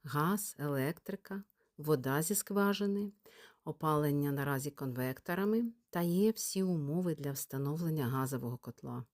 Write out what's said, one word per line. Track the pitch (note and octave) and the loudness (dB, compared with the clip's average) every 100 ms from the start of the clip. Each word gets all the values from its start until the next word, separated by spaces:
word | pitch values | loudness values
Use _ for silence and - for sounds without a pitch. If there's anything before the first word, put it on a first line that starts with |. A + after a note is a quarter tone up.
Газ, | C#3+ D3 D#3+ G3+ - - | -2 0 2 0 -2 -4
електрика, | C#3+ C#3 C#3 E3 - G3 - G3 - _ _ - | -2 2 0 -2 -8 -10 -8 -10 -10 _ _ -8
вода | D3+ D3+ C3 C#3+ | 2 2 4 0
зі | D#3+ G3+ | 2 -2
скважини, | - G3+ G3+ G3+ G3+ G3+ G#3 _ - - - _ - | 0 2 2 2 0 0 -4 _ -20 -20 -20 _ -10
опалення | D#3 D#3 D3+ D3 C#3+ C#3+ | -2 2 4 4 2 2
наразі | C#3 C#3 C3+ C#3+ | 0 0 0 -2
конвекторами | - C3+ B2 B2+ C3 - F3 G3+ A3+ A#3 - _ | -6 -6 -2 -2 -4 -4 0 2 2 0 -6 _
та | F3 | -2
є | F3 F3 G#3+ | 2 4 4
всі | A3 - F#3+ | 2 -4 0
умови | F#3 E3+ C#3+ E3 F3+ D3+ | 2 2 0 0 0 -2
для | C#3 | -4
встановлення | C3+ - C3+ C#3 D#3 E3+ D#3 B2 | -4 -6 -2 -2 0 0 0 0
газового | C3 C3 C3+ A#2+ B2 | 0 0 -2 -4 -6
котла. | - - B2 B2 A#2 | -10 -12 -10 -10 -10